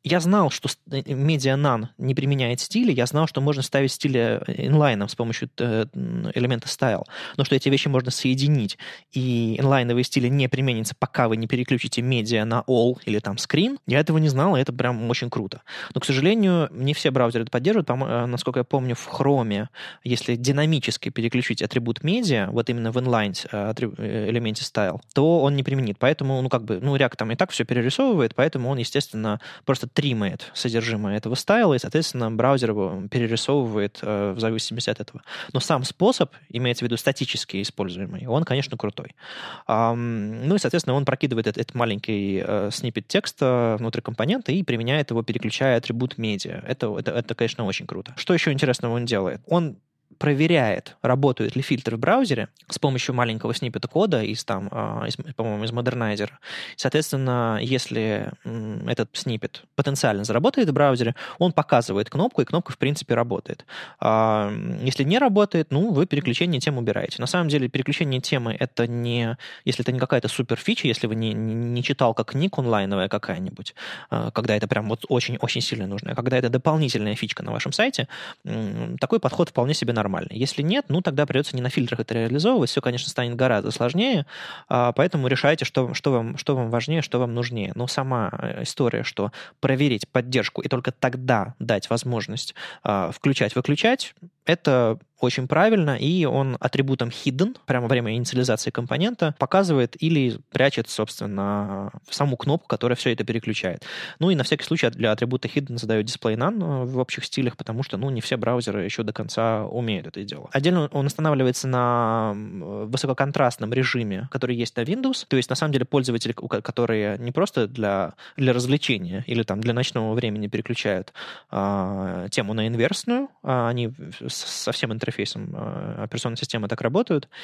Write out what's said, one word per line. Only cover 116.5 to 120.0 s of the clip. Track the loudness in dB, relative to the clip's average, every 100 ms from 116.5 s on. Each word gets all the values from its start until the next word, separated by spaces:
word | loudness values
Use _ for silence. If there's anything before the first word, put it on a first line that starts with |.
| -4
которые | -4 -2 0 2 0 -2
не | -4
просто | -2 0 0 -2
для, | 0 0 0 -2 -6 -12 -2
для | 2
развлечения | 2 2 0 2 -2 -2 -6 -4
или | -2
там | -2 -2
для | 0
ночного | 0 -2 -2